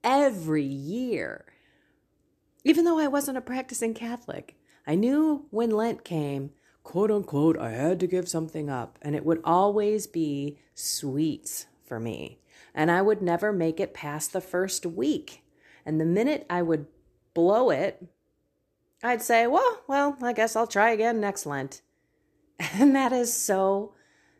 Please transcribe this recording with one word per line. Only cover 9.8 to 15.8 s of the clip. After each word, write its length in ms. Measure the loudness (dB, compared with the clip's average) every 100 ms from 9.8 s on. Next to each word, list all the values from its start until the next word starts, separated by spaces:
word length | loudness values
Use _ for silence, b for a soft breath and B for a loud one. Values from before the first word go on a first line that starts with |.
| 0 -2 -4
be 520 | -4 -4 -4 -6 -10 b
sweets 920 | -12 -8 -6 -4 -2 -2 -2 -8 -12 -14 _
for 160 | -12 -8
me. 400 | -6 -8 -12 -16 b b b
And 160 | 0 2
I 120 | 4
would 180 | 4 2
never 320 | 2 0 0
make 260 | 0 0 0
it 140 | -4
past 400 | -6 -10 -8 -6
the 80 | -6
first 460 | -4 -4 -2 -4 -6
week. 560 | -2 -2 -2 -6 -20 _ b b b